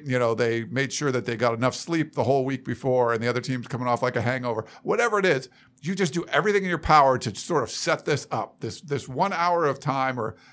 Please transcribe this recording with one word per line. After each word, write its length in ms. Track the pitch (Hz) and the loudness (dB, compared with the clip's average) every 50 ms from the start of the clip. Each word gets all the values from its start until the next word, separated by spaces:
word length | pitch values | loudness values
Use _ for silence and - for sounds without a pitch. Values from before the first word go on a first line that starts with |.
| 151 | -2
you 120 | 139 127 | -2 0
know, 180 | 123 120 117 113 | 2 2 2 2
they 280 | 110 120 113 117 117 113 | 2 2 2 2 0 -2
made 280 | 110 120 135 139 123 - | -4 -2 -2 -2 -2 -4
sure 180 | - 151 139 | -2 -2 0
that 140 | 127 123 - | 0 0 -2
they 100 | 123 117 | -2 -2
got 180 | 107 123 117 117 | 0 0 0 2
enough 220 | 117 127 123 - | 2 0 0 0
sleep 380 | - - 170 170 160 151 156 - | -2 -4 -2 -2 -2 -2 -2 -2
the 100 | 139 110 | 0 2
whole 220 | 120 139 139 127 | 2 2 2 2
week 180 | 135 135 127 - | 0 -4 -4 -6
before, 500 | 127 117 - - 131 127 123 120 117 117 | -8 -8 -4 0 2 2 4 4 2 2
and 80 | 110 | 2
the 60 | 117 | 0
other 140 | 120 117 123 | 0 -2 -2
team's 260 | 120 131 127 123 113 | -2 -4 -6 -6 -6
coming 200 | - 135 120 127 | -8 -8 -4 -2
off, 140 | 123 120 117 | 0 0 0
like, 140 | 131 127 123 | 0 0 0
a 60 | 120 | 0
hangover. 440 | 110 120 131 127 127 120 110 110 110 - - - - | -2 -2 -2 -2 -4 -4 -4 -6 -6 -8 -16 -8 -4
Whatever 360 | - 202 226 240 233 214 202 | 0 0 2 2 2 2 2
it 60 | 190 | 4
is, 240 | 180 143 131 - - _ _ _ _ _ _ | 4 2 2 -2 -6 _ _ _ _ _ _
you 140 | 143 170 196 | -6 -6 -2
just 180 | 196 190 151 160 | 0 0 0 0
do 120 | 170 - - | -4 -4 0
everything 340 | - 151 170 214 202 202 196 | 0 2 2 4 2 2 0
in 60 | 180 | 0
your 80 | 170 | -2
power 400 | - - - 156 151 139 135 127 | -2 2 6 6 8 8 6 4
to 180 | 123 - 113 98 | 2 -2 -6 -6
sort 280 | - - - 170 143 113 | -6 -6 -2 0 0 0
of 60 | - | -2
set 360 | - - - 175 156 - - | -6 -4 -2 -2 -2 0 0
this 200 | 165 147 131 - - | -2 -2 -2 -2 -4
up. 300 | 143 113 98 - - _ | -4 -4 -4 -6 -10 _
This, 180 | 131 113 - - | -10 -10 -10 -10
this 300 | - 139 143 123 - 135 | -8 -6 -6 -6 -6 -8
one 240 | 127 139 190 196 185 | -2 -2 -2 0 0
hour 320 | 165 170 180 175 170 160 | 0 0 2 2 2 2
of 160 | 143 135 - | 0 0 0
time, 360 | - 143 139 135 131 131 127 | -4 -2 -2 0 -2 -2 -2
or 200 | 123 107 107 - - - - | -2 -4 -6 -6 -10 -20 -20